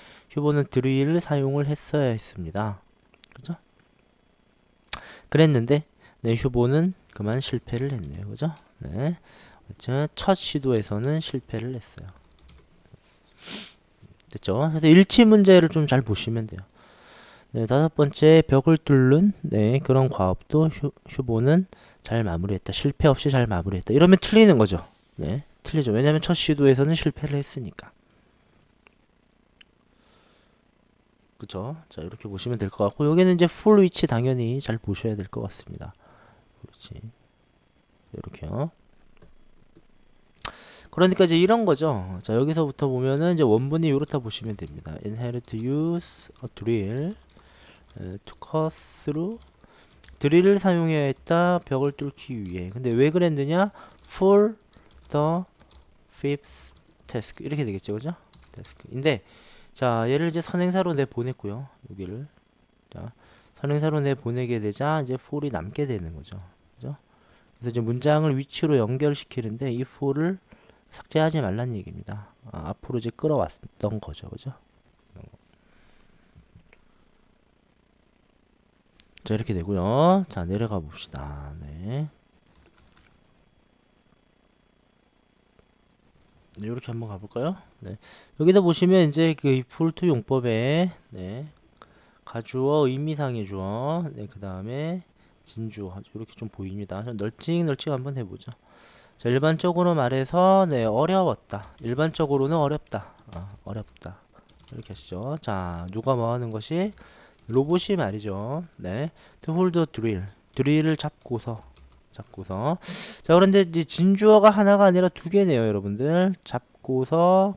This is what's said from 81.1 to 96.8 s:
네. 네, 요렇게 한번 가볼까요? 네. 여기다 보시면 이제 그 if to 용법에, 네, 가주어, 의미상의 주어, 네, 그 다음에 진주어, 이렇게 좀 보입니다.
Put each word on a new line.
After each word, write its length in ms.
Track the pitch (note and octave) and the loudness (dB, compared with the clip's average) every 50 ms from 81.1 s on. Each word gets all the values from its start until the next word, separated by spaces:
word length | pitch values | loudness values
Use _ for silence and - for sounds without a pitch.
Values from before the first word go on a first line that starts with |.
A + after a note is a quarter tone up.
| - C#2 C#2 D2 C#2+ C#2+ C#2+ C#2+ C#2+ E2 | -14 -14 -12 -12 -14 -14 -14 -14 -14 -16
네. 480 | D#2 C#2+ D2 D#2+ F#2 G#2 B2 C#3+ D#3 D3 _ _ _ _ _ _ _ _ _ _ _ _ _ _ _ _ _ _ _ _ _ _ _ _ _ _ _ _ _ _ _ _ _ _ _ _ _ _ _ _ _ _ _ _ _ _ _ _ _ _ _ _ _ _ _ _ _ _ _ _ _ _ _ _ _ _ _ _ _ _ _ _ _ _ _ _ _ _ _ _ _ _ _ _ _ _ _ _ - - | -16 -16 -14 -12 -10 -8 -8 -8 -8 -10 _ _ _ _ _ _ _ _ _ _ _ _ _ _ _ _ _ _ _ _ _ _ _ _ _ _ _ _ _ _ _ _ _ _ _ _ _ _ _ _ _ _ _ _ _ _ _ _ _ _ _ _ _ _ _ _ _ _ _ _ _ _ _ _ _ _ _ _ _ _ _ _ _ _ _ _ _ _ _ _ _ _ _ _ _ _ _ _ -16 -12
네, 100 | G#2 G#2+ | -10 -10
요렇게 180 | A#2+ B2 - | -10 -10 -10
한번 220 | - A#2 A#2 A#2 A2 | -10 -10 -10 -10 -10
가볼까요? 480 | G2+ F#2 G#2 G#2 - A#2 C3 E3 F#3+ - - _ _ - | -12 -14 -14 -10 -8 -6 -4 -4 -6 -8 -12 _ _ -18
네. 160 | A#2+ F#2+ G#2+ - - - - - - _ _ - | -16 -14 -16 -16 -18 -20 -20 -20 -20 _ _ 2
여기다 220 | D#3 F3 F#3 G3+ | 4 6 6 6
보시면 480 | F#3 F3 D#3+ - F3+ F3+ F#3+ F#3+ E3+ D3+ | 6 4 2 4 4 6 6 6 6 4
이제 260 | C#3+ D#3 E3 E3 D#3 - | 4 2 2 2 2 0
그 80 | - C#3+ | 2 2
if 440 | C3 C3 B2 _ - - D#3+ E3 | 2 2 0 _ -4 -2 -2 -2
to 140 | D3+ - F3+ | 0 0 2
용법에, 840 | F3 D3 A#2+ G#2+ - C3+ C3 A#2+ A#2+ A2+ A2 A#2+ C3+ D3+ E3 F3+ F#3 E3 - _ - | 2 2 2 0 -2 -2 0 0 0 0 0 0 0 0 0 0 -2 -4 -10 _ -20
네, 400 | A2+ G2+ F2+ F#2 G#2 B2+ D3 D3+ - _ _ _ _ - - _ _ _ _ _ _ _ - | -16 -14 -12 -12 -12 -12 -14 -16 -18 _ _ _ _ -20 -20 _ _ _ _ _ _ _ -18
가주어, 600 | - - A#2 A2+ - - B2+ C3 C#3 D3 D3+ D3 | -12 -12 -12 -10 -8 -4 -2 0 2 2 2 2
의미상의 600 | B2+ B2+ C3+ D3 D#3 D#3 D3 D3 C3 A#2+ A2+ G#2 | 0 0 -2 -6 -6 -6 -4 -4 -4 -4 -6 -8
주어, 580 | F#2+ G2 F#2+ F#2+ G2 G#2 A2+ C3 D3 D#3+ E3+ E3+ D3+ C#3+ | -8 -8 -8 -8 -6 -6 -6 -6 -6 -4 -6 -6 -8 -10
네, 120 | A#2+ G#2 | -12 -14
그 120 | G2 - G2+ | -14 -14 -14
다음에 640 | G2+ G2 F#2 F#2 F#2+ A2+ B2 C#3 D3+ D#3+ F3 F#3 F3 _ _ _ _ _ _ _ _ | -12 -12 -12 -10 -10 -10 -8 -8 -8 -8 -8 -10 -12 _ _ _ _ _ _ _ _
진주어, 540 | - - A2+ A2+ A2 G#2 G#2+ G2+ F#2 F#2 G2 - _ - | -18 -12 -10 -10 -10 -10 -12 -12 -12 -12 -14 -16 _ -16
이렇게 180 | G#2+ A2+ - - | -16 -16 -16 -16
좀 140 | - A#2+ G#2 | -14 -14 -14
보입니다. 540 | - - G2 F#2+ F#2+ G#2 | -12 -12 -12 -10 -10 -10